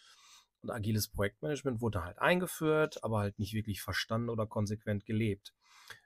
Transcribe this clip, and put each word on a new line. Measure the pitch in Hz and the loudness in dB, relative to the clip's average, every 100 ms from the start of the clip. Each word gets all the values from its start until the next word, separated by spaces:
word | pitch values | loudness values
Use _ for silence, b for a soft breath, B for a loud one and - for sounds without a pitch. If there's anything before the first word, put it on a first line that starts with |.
| b b b b b _ | b b b b b _
Und | 120 | -8
agiles | 107 104 110 - | -4 0 0 0
Projektmanagement | - 101 - 151 139 139 113 | 0 -2 -2 -4 -2 -2 0
wurde | 117 98 | 0 -2
halt | 87 - | -4 2
eingeführt, | 147 180 180 - 156 156 151 - | 4 4 2 0 2 4 2 0
aber | - 110 | -2 0
halt | 101 - | 0 -2
nicht | 104 110 | -2 -2
wirklich | 107 98 | -2 -4
verstanden | - 90 - 113 117 | -4 -4 -2 -2 -2
oder | 113 107 | -2 -2
konsequent | 113 104 107 - 104 - | 0 0 -2 -2 -2 0
gelebt. | 110 113 98 - - B B B B | 0 2 0 -6 -20 B B B B